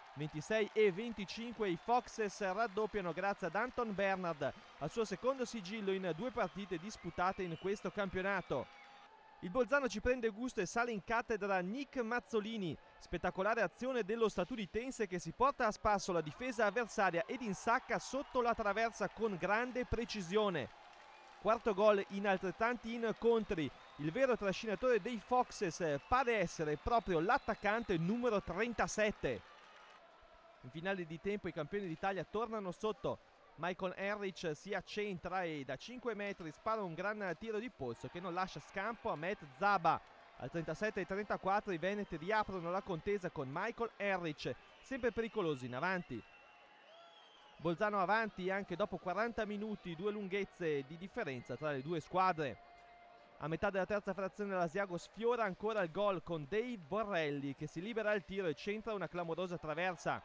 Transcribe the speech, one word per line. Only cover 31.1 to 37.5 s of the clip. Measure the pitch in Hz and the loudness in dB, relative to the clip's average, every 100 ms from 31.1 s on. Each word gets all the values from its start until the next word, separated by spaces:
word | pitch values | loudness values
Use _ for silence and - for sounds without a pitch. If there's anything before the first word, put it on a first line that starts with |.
| 165 | -4
tempo | 196 208 175 | -4 -2 -2
i | |
campioni | 160 147 202 190 | -4 -4 -2 -4
d'Italia | 160 196 196 | -2 -2 -2
tornano | 196 208 233 220 196 | -2 -4 -2 -4 -6
sotto. | - 214 208 147 107 - - - - | -2 -2 -2 -2 -4 -8 -20 -20 -6
Michael | 170 185 185 - | -4 -2 -4 -2
Henrich | 196 208 196 - 170 147 | -4 -2 -4 -4 -4 -4
si | 196 | -4
accentra | 196 - 208 208 180 180 190 | -4 -4 -4 -4 -4 -2 -2
e | 175 151 | 0 -2
da | 135 131 | -4 -6
cinque | - 247 240 208 | -8 -6 -4 -2
metri | 202 196 165 | -4 -4 -8
spara | - 220 220 | -6 -2 -2
un | 190 160 | -2 -2
gran | 196 214 190 165 | -2 -2 -2 -4
tiro | 220 | -2